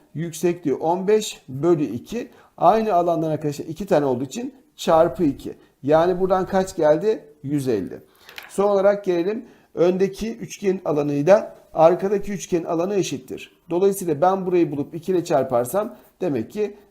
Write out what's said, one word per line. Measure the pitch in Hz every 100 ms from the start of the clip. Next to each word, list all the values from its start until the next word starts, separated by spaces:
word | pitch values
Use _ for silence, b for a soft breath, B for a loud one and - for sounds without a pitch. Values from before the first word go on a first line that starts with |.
| B
yüksekliği | 143 170 156 175 175 139
on | 127 160 180 190
beş | 214 214 - -
bölü | 135 170 165
iki. | 131 113 - 226 269 b b -
Aynı | 165 220 214
alandan | 175 175 165 160
arkadaşlar | 151 147 143
iki | - 156 202
tane | 160
olduğu | 143 120
için | 139 233 247 - _ -
çarpı | - 160 170 180
iki. | 160 127 - - b b
Yani | 135 160 175 180
buradan | 185 190 185
kaç | 190 185 -
geldi? | 151 160 214 220 - _
Yüz | 135 147 131
elli. | 107 82 - - B B B B
Son | - 202
olarak | 196 196 202
gelelim | 190 175 175 226 B B B
öndeki | - 175 185 190 196 220 226
üçgenin | 175 - 202 190
alanıyla | - 147 147 143 151 202 - - _
arkadaki | - 165 180 196 202 -
üçgenin | 202 - 170
alanı | 160 165 185
eşittir. | 202 160 135 - 80 - _ -
Dolayısıyla | 170 196 196 175 143
ben | 175 190 185
burayı | 175 156
bulup | 143 143
iki | 170 175
ile | 180
çarparsam | 165 147 127 120 123 190 220 B B _
demek | 143 135 110
ki, | 208 208 208 B